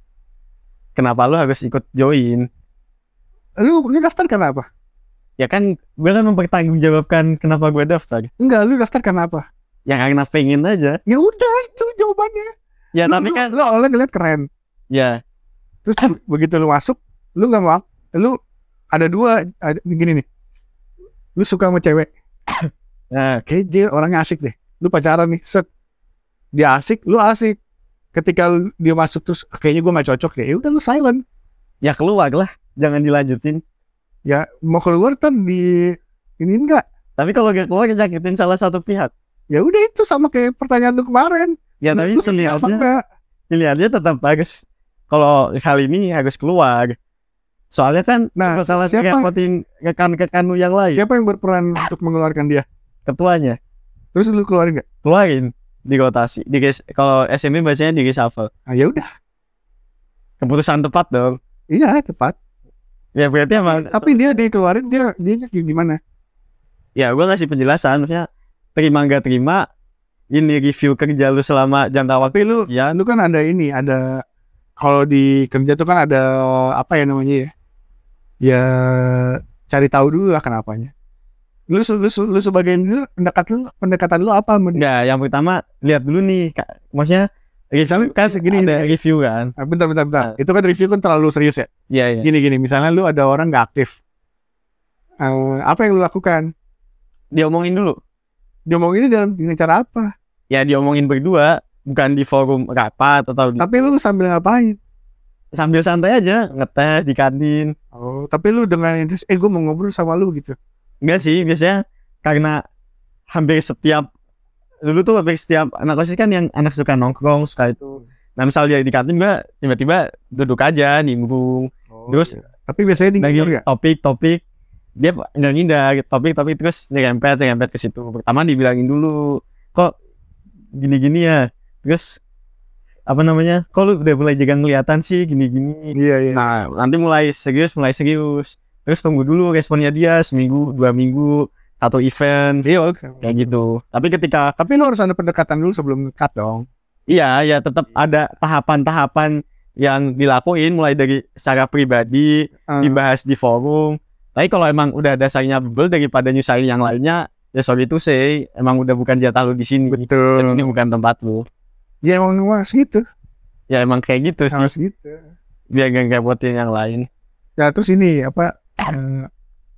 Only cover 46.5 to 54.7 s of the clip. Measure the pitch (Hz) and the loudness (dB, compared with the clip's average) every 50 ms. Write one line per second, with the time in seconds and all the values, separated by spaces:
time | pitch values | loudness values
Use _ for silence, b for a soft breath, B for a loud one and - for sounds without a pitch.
46.5 | 180 175 151 127 120 120 123 123 117 - _ _ _ _ _ _ _ _ _ _ | 2 2 2 4 2 2 0 -2 -4 -8 _ _ _ _ _ _ _ _ _ _
47.5 | _ _ _ _ - - 135 135 151 175 180 - 247 233 226 - - 175 185 180 | _ _ _ _ -2 0 0 2 2 0 0 0 0 0 0 -2 -2 -2 -2 0
48.5 | 165 175 175 143 180 180 185 175 - 165 165 185 180 - - 180 175 185 180 180 | 0 -2 -2 -2 0 0 0 0 0 0 0 2 2 0 0 0 0 -2 -2 -2
49.5 | 180 170 170 - _ _ 151 170 165 - 180 175 170 156 180 165 - 180 180 180 | -2 -4 -6 -10 _ _ -6 -6 -2 -2 -2 -2 0 -2 -2 -2 0 0 0 0
50.5 | 180 180 180 180 185 202 196 185 147 190 208 214 262 240 226 202 202 196 - 190 | 0 0 0 2 2 2 2 2 2 2 0 2 0 0 0 0 -2 -2 -2 -2
51.5 | 185 180 175 175 170 165 - - 165 - 170 165 165 160 160 156 156 156 147 147 | 0 0 0 -2 -2 -4 -6 -6 -6 -6 -4 -2 -2 0 -2 -2 -2 -2 -2 0
52.5 | 147 139 131 - _ _ _ _ _ _ _ - 160 - 175 180 175 165 147 127 | 0 -2 -2 -6 _ _ _ _ _ _ _ -6 -4 0 0 2 2 2 0 -2
53.5 | 117 - _ _ - - _ _ - - - _ - 180 208 226 214 208 202 - | -4 -4 _ _ -20 -20 _ _ -20 -20 -16 _ -2 0 0 2 2 0 0 2
54.5 | 190 175 170 170 | 2 2 2 2